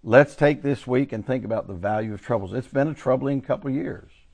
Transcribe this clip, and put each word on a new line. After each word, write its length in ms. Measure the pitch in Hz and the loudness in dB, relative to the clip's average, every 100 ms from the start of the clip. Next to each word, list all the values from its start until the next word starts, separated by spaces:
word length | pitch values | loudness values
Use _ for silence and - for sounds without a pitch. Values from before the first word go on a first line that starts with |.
Let's 340 | - 120 147 - | 8 6 6 4
take 260 | 147 147 | 2 2
this 240 | 143 139 - | -2 -4 0
week 260 | 127 139 | 0 0
and 140 | 110 104 | -6 -4
think 180 | 131 | -6
about 220 | 101 110 95 | -2 -6 -6
the 80 | |
value 400 | 92 95 107 110 | -6 -2 -2 -4
of 80 | 104 | -8
troubles. 300 | - 117 95 | -4 -4 -2
It's 160 | 117 123 | -8 -4
been 200 | 131 147 | -2 -2
a 60 | |
troubling 480 | 147 - 127 135 139 | -2 0 0 0 -2
couple 260 | - 120 139 | -2 -4 -2
of 60 | |
years. 380 | 131 147 - - - - | -4 -4 -8 -16 -20 -20